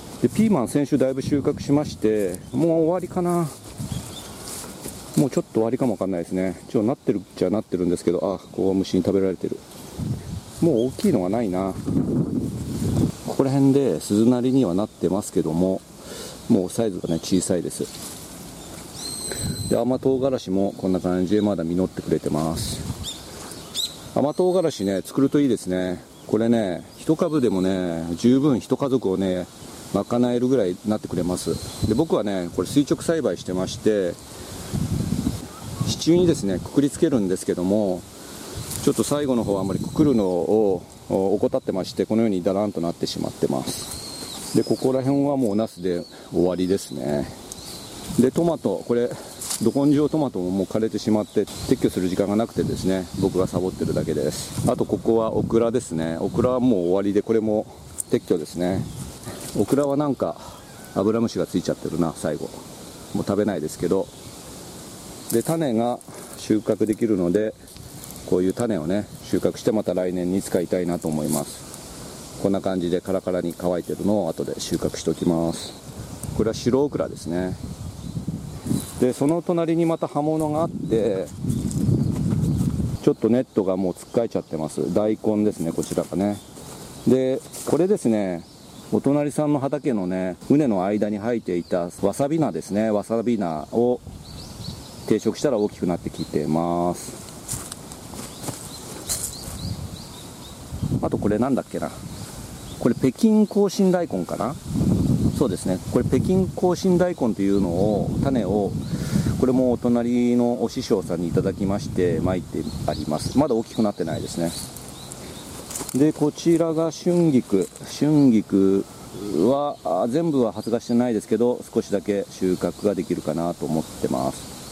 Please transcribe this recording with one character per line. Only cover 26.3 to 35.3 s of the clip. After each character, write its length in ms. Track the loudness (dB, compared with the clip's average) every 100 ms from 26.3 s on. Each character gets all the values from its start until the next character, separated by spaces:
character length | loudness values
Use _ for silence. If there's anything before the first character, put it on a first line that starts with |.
| 2
れ 100 | 4
ね、 360 | 4 2 -2 -8 -4
一 160 | 0
株 260 | 2 2 2
で 100 | 2
も 120 | 4
ね、 420 | 2 2 0 -2 -4 2
十 240 | 6 6
分 180 | 6 2
一 180 | 2 0
家 120 | 2
族 220 | 2 2
を 60 | 2
ね、 300 | 2 0 -4 -12 -16 -16 -4
賄 400 | -2 0 2 2
え 80 | 2
る 80 | 2
ぐ 80 | 4
ら 100 | 2
い 40 |
に 60 | 0 -2
な 100 | -2
っ 40 |
て 60 | -2
く 80 |
れ 80 | -2
ま 160 | 0 -2
す。 500 | -2 -4 -6 -2 0
で、 60 |
僕 220 | 2 2 2
は 80 |
ね、 240 | 2 -2 -2 -2
こ 60 |
れ 60 | 0
垂 160 | 2 2
直 140 | 0
栽 200 | 0 0
培 140 | 0 -2
し 80 |
て 80 | -2
ま 160 | -2 -2
し 100 | 0
て、 360 | 2 2 0 -4 -12 -16 -14 -12 -6 -4 -2 -2 -2 -2 -2